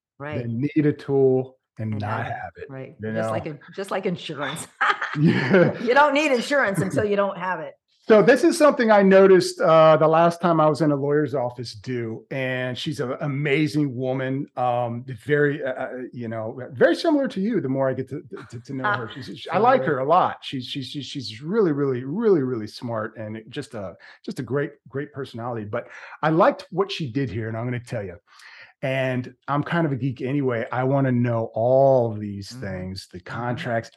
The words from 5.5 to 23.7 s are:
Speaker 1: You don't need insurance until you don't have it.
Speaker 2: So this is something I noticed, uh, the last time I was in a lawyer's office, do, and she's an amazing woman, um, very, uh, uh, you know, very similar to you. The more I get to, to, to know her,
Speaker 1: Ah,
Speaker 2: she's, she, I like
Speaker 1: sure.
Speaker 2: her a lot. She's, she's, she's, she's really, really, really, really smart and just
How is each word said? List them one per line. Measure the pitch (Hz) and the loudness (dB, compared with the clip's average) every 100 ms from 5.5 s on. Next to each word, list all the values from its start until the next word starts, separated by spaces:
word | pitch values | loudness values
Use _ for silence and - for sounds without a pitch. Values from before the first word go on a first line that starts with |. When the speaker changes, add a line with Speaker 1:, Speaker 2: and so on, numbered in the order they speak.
| 190 165 - | 4 4 2
Speaker 1:
You | 226 | 2
don't | 262 294 | 4 6
need | 269 302 | 4 2
insurance | 247 - 285 220 196 | 0 0 0 0 0
until | 190 - | -2 -2
you | 214 202 | 0 0
don't | 202 175 | 0 -2
have | 185 170 | -6 -6
it. | 139 - _ _ - | -8 -16 _ _ 4
Speaker 2:
So | 214 | 6
this | 180 277 | 8 6
is | 330 320 | 6 6
something | 294 277 226 | 4 4 4
I | 208 | 6
noticed, | 196 190 196 185 180 - | 8 10 10 8 6 0
uh, | 180 160 160 156 | 4 8 8 8
the | 156 | 6
last | 160 170 165 | 6 4 2
time | 175 160 | 0 4
I | 156 | 4
was | 147 | 4
in | 156 | 2
a | 143 | 2
lawyer's | 139 147 147 139 | 0 0 0 -2
office, | 120 120 117 107 | -4 -6 -12 -12
do, | 131 123 113 110 - | -8 -6 -6 -10 -10
and | 135 127 127 127 120 | -6 -4 -4 -6 -6
she's | - 131 | -6 -4
an | 123 - | -6 -4
amazing | 147 135 147 143 151 151 143 120 | -4 -4 0 0 0 0 -2 -2
woman, | 131 135 131 135 - - | -4 -2 -2 -4 -6 -4
um, | 123 120 120 117 131 123 - | -2 0 -2 -6 -10 -12 -2
very, | 147 147 143 | 2 2 0
uh, | 135 | -4
uh, | 123 123 123 120 | -6 -8 -8 -12
you | 123 117 | -10 -8
know, | 113 110 131 123 | -6 -8 -10 -10
very | 120 294 330 | 2 2 2
similar | 339 294 254 | 0 0 -2
to | 190 | -4
you. | 202 214 | -2 -2
The | 131 | -2
more | 135 135 | -2 -2
I | |
get | 131 127 | -2 -8
to, | - 123 - - | -10 -14 -16 -16
to, | 123 | -16
to | - | -12
know | 135 202 | -6 -4
her, | 202 110 | -4 -6
Speaker 1:
Ah, | |
Speaker 2:
she's, | 143 151 165 | -12 -14 -14
she, | - | -4
I | 170 | 0
like | 233 262 | 4 4
Speaker 1:
sure. | - 135 | 2 -2
Speaker 2:
her | |
a | 135 | 2
lot. | 175 127 - | 2 2 -2
She's, | - 135 120 | -10 -10 -8
she's, | 143 127 | -10 -10
she's, | 147 127 | -12 -10
she's | 147 107 110 | -12 -12 -12
really, | 151 226 185 | -4 0 2
really, | 143 139 123 | 2 -2 -2
really, | 135 185 226 175 | -4 -2 2 2
really | 131 120 107 | 2 -4 -8
smart | - 117 113 110 113 | -10 -8 -6 -6 -8
and | 107 110 143 | -12 -12 -12
just | 151 - | -14 -12